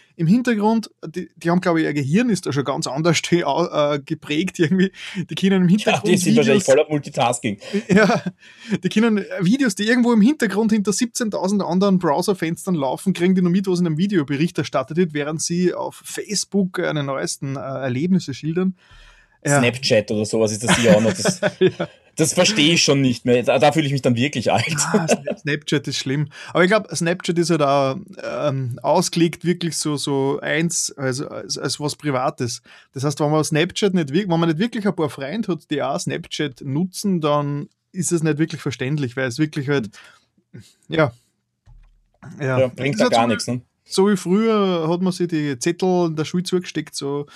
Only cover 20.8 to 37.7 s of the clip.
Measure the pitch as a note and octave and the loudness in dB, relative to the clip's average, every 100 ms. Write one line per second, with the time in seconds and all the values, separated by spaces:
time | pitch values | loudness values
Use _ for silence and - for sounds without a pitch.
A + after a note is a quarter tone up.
20.8 | A2+ G#2+ A2 F#2 G#3 - G3+ - F#3 - | 6 6 4 0 -2 0 -2 2 2 2
21.8 | E3 - _ - D#3+ F3+ F3 G#3+ D3+ E3 | -8 -10 _ -2 0 2 2 4 4 4
22.8 | - C#3 C3 A#2+ B2 B2 A2+ C3 D3 D#3 | 4 4 2 0 2 2 4 4 4 4
23.8 | C#3+ C#3 C3 A#2 C#3+ C#3+ G2 G2 A#2+ D3+ | 0 0 0 2 0 -2 0 0 0 -2
24.8 | E3 G3+ D#3+ F3+ C#3+ - D3 D3 - D3 | 0 0 0 -2 -4 -6 -4 -6 -2 -2
25.8 | - B2+ C3 C#3+ D3 - - D#3 F3+ G#3+ | -2 -6 -4 -2 -4 -8 -4 2 4 4
26.8 | G#3+ D#3 E3 F3+ - E3+ E3+ E3 C#3 C#3+ | 0 -4 -2 -2 -2 0 2 2 2 2
27.8 | C3+ C3+ - - A#2 - D3 C3+ B2+ - | 2 -2 -10 -12 -8 -4 -2 -2 -4 -4
28.8 | D3 E3 F3 F3 E3+ - E3 F3 E3+ - | 0 2 2 2 0 0 -2 -2 -4 -4
29.8 | D#3 C#3+ D3 C#3 C3+ C#3+ D3 D3 E3 - | -4 -2 -2 0 0 -2 -2 0 0 -2
30.8 | - - C3 B2+ - - - C#3+ D3 - | -6 -4 -4 -4 -6 -10 -10 -6 -6 -4
31.8 | D3 - D3 B2+ C#3 - B2 - _ - | -6 -6 -4 -2 -2 -4 -6 -8 _ -20
32.8 | _ C3 C#3+ D3 D3 D#3 D3+ D3+ F3+ - | _ -6 -4 0 0 0 0 0 0 0
33.8 | G3+ F#3 C#3 D#3 G3+ E3 E3 D#3 A#3 A#3 | 0 0 0 -2 0 0 2 0 -2 -2
34.8 | G3 F3 D3+ - C3+ G#3 G#3 D#3+ - C#3+ | -4 -2 -4 -4 -8 -6 -4 -6 -4 -4
35.8 | C3 E3+ - C#3+ - - D3 - C3+ C#3+ | -2 -4 -6 -8 -8 -6 -6 -8 -6 -4
36.8 | F#3 - G3+ F3+ D3+ D3 C#3+ C#3+ - | -4 -4 -2 0 0 0 -2 -6 -10